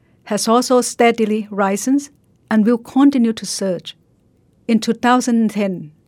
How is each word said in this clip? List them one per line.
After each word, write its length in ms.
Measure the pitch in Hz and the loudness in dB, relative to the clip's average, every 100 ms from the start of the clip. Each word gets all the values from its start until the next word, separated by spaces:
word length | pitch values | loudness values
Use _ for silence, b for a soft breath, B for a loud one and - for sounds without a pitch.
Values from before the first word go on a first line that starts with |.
| _ _ - | _ _ -8
has 220 | 208 - | -4 0
also 340 | 233 254 247 | 0 2 0
steadily 680 | 240 - 233 233 214 214 208 | 0 2 2 2 -2 -2 -4
risen 480 | 196 196 202 254 277 277 _ _ _ _ | -4 -2 -2 -2 -2 -4 _ _ _ _
and 160 | 220 214 | 2 2
will 120 | 240 | 0
continue 560 | - 262 277 277 226 | 0 2 4 4 0
to 120 | 220 196 | -2 -8
surge. 520 | - 196 165 - - _ _ _ _ _ _ - | -6 -4 -4 -8 -20 _ _ _ _ _ _ -2
In 120 | 226 | -2
two 140 | 226 | 0
thousand 580 | 220 240 254 247 233 214 | -2 2 2 2 0 0
ten, 400 | 202 196 175 151 _ | -2 -4 -6 -12 _